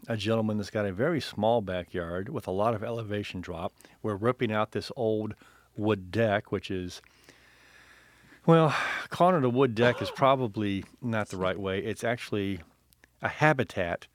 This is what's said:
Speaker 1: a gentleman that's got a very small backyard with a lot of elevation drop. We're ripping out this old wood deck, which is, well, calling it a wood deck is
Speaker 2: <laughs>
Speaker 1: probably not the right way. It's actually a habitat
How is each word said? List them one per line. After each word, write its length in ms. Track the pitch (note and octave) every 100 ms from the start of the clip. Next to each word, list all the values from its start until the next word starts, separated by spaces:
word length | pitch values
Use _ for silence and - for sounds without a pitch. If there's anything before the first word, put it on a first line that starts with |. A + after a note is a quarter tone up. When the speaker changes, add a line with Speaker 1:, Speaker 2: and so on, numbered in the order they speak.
| -
Speaker 1:
a 80 | A2
gentleman 420 | G#2 A2+ A2 G#2
that's 120 | G2
got 140 | A2 G2+
a 60 |
very 280 | F#2 D3 D#3
small 400 | - - G#2+ A#2
backyard 680 | F#2 F2+ E2+ F2+ E2 F2 G#2
with 180 | B2+ -
a 20 |
lot 240 | F#2+ A2
of 80 | G#2+
elevation 580 | A2 A#2 G#2+ G#2 G2+ F#2+
drop. 320 | F2+ E2 F#2+ - - _
We're 140 | A2 G2
ripping 340 | A#2 B2+ A#2
out 200 | G#2+ A2
this 180 | G#2+ - -
old 380 | A2+ G#2+ G#2+ - - _ _ -
wood 340 | G#2 G#2 F#2
deck, 400 | G#2+ A2+ G2+ -
which 180 | G2 -
is, 300 | F#2+ F2+ - - _ - - _ _ - - - - - _ - - -
well, 280 | E3 D#3+ - - - -
calling 280 | - F3 F3
it 80 |
a 40 | B2+
wood 240 | A#2+ C#3
deck 280 | G#2+ A#2+ A#2+
is 80 | G2+
Speaker 2:
<laughs> 40 |
Speaker 1:
probably 680 | - C3+ C3+ A#2+ G#2+ G#2 G2 - -
not 280 | A#2+ A2 G#2
the 80 | F#2
right 220 | F#2 F#2
way. 200 | G2 F#2+
It's 240 | A2 G2
actually 560 | A#2 A#2+ - G#2+ G2 F#2 - _ _ _ _ _
a 80 | G#2+
habitat 800 | - D3+ C#3 G#2+ - E2+ - -